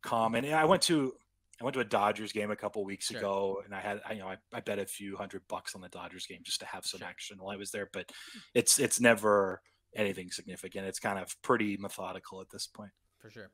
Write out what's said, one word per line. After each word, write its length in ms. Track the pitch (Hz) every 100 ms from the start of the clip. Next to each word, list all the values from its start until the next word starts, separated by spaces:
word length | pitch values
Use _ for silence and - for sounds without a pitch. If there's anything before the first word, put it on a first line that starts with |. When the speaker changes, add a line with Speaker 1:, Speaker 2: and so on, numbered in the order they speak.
Speaker 1:
common. 400 | - 117 113 117
And 100 | 139
I 100 | 156
went 180 | 156 185
to, 320 | - 165 131 - _ _ _ -
I 40 |
went 100 | 123
to 60 | 131
a 40 |
Dodgers 480 | 113 110 104 104 107
game 180 | 107 104
a 60 | 104
couple 280 | 104 110
weeks 240 | 98 98 -
Speaker 2:
Sure. 100 | 113
Speaker 1:
ago, 440 | 101 98 98 98
and 100 | 98
I 60 | 98
had, 200 | 104 104
I, 80 | 107
you 60 | 110
know, 80 | 95
I, 80 | 95 _
I 80 | 123
bet 180 | - 101
a 80 | 95
few 300 | - 101 95
hundred 260 | 98 95 _
bucks 260 | 92 -
on 60 | 101
the 80 | 90
Dodgers 380 | 90 87 90 -
game 140 | -
just 180 | 85 -
to 60 | -
have 180 | 95
some 160 | - 95
Speaker 2:
Sure. 80 | 87
Speaker 1:
action 300 | 90 - 98
while 140 | 95
I 40 | 101
was 140 | 98
there. 180 | 107 98
But 180 | 95 90 - - 220 -
it's, 240 | 123 - -
it's 220 | 123 -
never 600 | 120 110 107 101 98 92 _ _ _
anything 360 | - 104 92 90
significant. 560 | - - 87 92 98 95
It's 140 | -
kind 180 | 110 98
of 160 | 90 -
pretty 340 | - 120 104 98
methodical 640 | 98 - 92 92 - 95
at 100 | 92
this 160 | 101 -
point. 260 | - 104 _ _ _
Speaker 2:
For 120 | 113
sure. 200 | 113 98